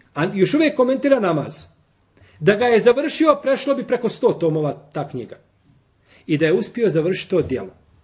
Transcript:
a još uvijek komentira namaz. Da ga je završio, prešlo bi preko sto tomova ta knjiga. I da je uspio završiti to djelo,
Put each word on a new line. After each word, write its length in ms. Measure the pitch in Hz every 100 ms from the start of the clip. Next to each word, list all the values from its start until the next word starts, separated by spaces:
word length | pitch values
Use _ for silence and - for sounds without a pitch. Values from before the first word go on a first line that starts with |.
| _
a 100 | 143 185
još 200 | 208 180
uvijek 220 | 302 311 294
komentira 440 | 247 269 277 269
namaz. 440 | 190 156 113 - - _ _ _ _ _ _ -
Da 140 | 160
ga 100 | 208
je 160 | 247 226
završio, 580 | 202 247 302 - 311 285
prešlo 320 | 269 269 285
bi 120 | 262 -
preko 220 | 254 226
sto 240 | - 233
tomova 400 | 151 165 156 147 - -
ta 160 | 151 139
knjiga. 280 | 127 107 - _ _ _ _ _ _ _ _ -
I 120 | 151
da 80 | 160
je 60 |
uspio 360 | 196 - 240 214
završiti 420 | 156 160 190 -
to 120 | 180
djelo, 280 | 135 123 95 - _ _